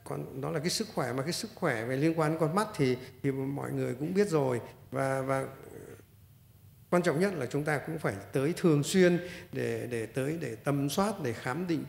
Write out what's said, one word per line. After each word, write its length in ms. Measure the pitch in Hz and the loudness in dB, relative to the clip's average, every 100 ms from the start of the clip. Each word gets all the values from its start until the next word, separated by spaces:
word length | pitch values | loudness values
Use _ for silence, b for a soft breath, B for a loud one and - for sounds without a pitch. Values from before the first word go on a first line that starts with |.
còn 360 | - 143 147 135 | -8 -8 -6 -6
đó 100 | 147 | -4
là 80 | 165 | -2
cái 120 | 170 | -2
sức 180 | - 214 | -2 -2
khỏe, 180 | - 127 | -2 -2
mà 100 | 127 | -2
cái 100 | 139 | -2
sức 180 | 170 226 | -4 -6
khỏe 300 | - 170 113 | -2 0 0
về 120 | 117 131 | 0 2
liên 220 | 160 160 | 2 4
quan 120 | 151 | 2
đến 100 | 160 | 2
con 140 | 156 | 2
mắt 140 | 185 214 - | 2 0 2
thì, 200 | 135 123 B - | 2 2 B -4
thì 80 | 143 | -2
mọi 420 | 135 135 139 127 | -2 -2 -4 -4
người 220 | 135 131 | -2 -2
cũng 200 | 120 156 | -2 -2
biết 140 | 185 202 | 2 2
rồi. 320 | 156 131 120 - B - | 4 2 0 -4 B -6
Và, 320 | 135 135 135 | -2 0 0
và 240 | 131 135 127 - - - - - - - - - - - - - - | 0 0 -2 -10 -16 -16 -16 -18 -20 -20 -20 -20 -20 -20 -20 -16 0
quan 120 | 175 | 2
trọng 180 | 170 147 | 4 2
nhất 140 | 202 | 2
là 120 | 170 120 | 0 -2
chúng 180 | 143 | -2
ta 140 | 151 147 | 0 -2
cũng 200 | - 160 | -2 -4
phải 160 | 156 98 - | -2 -4 -2
tới 220 | 139 139 175 | 0 0 2
thường 260 | 180 147 | 4 4
xuyên 360 | 143 190 175 175 B B B | 4 6 6 6 B B B
để, 340 | 131 120 113 117 | -4 -2 -2 -4
để 160 | 120 110 | -4 -4
tới 320 | 135 135 165 | -2 -2 -2
để 160 | 139 113 | -6 -4
tầm 240 | 143 143 139 | -2 0 0
soát, 240 | 196 202 208 | 0 0 0
để 80 | 127 | -4
khám 340 | 110 127 143 180 | -4 -4 -4 0
định 180 | 151 | -2